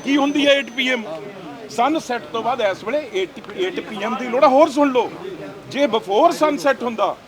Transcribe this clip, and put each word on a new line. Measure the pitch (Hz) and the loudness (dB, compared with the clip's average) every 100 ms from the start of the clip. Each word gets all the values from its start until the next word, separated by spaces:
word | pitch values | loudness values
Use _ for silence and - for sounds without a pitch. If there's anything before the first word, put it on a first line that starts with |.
ਕੀ | 233 285 | 2 2
ਹੁੰਦੀ | 277 294 277 | 4 2 4
ਹੈ | |
ਏਟ | 277 240 | 2 2
ਪੀ | 247 254 | -4 -2
ਐਮ? | 254 208 160 190 - - 143 - | -2 -4 -10 -12 -14 -14 -14 -10
ਸਨਸੈੱਟ | - 254 311 - 240 | 0 2 0 -2 -6
ਤੋਂ | - 226 | -4 -4
ਬਾਅਦ | 226 247 | -2 0
ਇਸ | 208 180 | 0 0
ਵੇਲੇ | 190 285 285 | -2 -4 -2
ਏਟ, | 196 190 - 202 - | -4 -4 -8 -14 -4
ਏਟ | 185 - | -4 -4
ਪੀ | - 214 | -8 -6
ਐਮ | 208 226 | -4 -4
ਦੀ | 247 | -2
ਲੋੜ | 233 | 4
ਆ। | 302 | 6
ਹੋਰ | 262 320 | 6 6
ਸੁਣ | 262 285 | 4 2
ਲਓ, | 254 214 - 190 175 151 - - | 2 -2 -6 -12 -12 -12 -14 -10
ਜੇ | 247 285 | 0 2
before | 220 220 202 330 | 0 0 4 4
sunset | 339 311 285 285 262 | 4 0 2 0 0
ਹੁੰਦਾ | 240 220 190 - | -2 -2 -2 -2